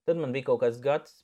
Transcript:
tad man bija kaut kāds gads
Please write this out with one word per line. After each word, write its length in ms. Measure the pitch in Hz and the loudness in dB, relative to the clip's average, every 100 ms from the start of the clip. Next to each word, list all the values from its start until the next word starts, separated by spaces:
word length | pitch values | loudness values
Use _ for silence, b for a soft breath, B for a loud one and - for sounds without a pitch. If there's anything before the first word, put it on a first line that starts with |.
| - | -2
tad 80 | 170 | -2
man 160 | 143 | -2
bija 120 | 131 131 | -4 0
kaut 140 | 123 | 2
kāds 180 | 120 120 | 2 0
gads 420 | 135 151 - - | 0 -2 -4 -18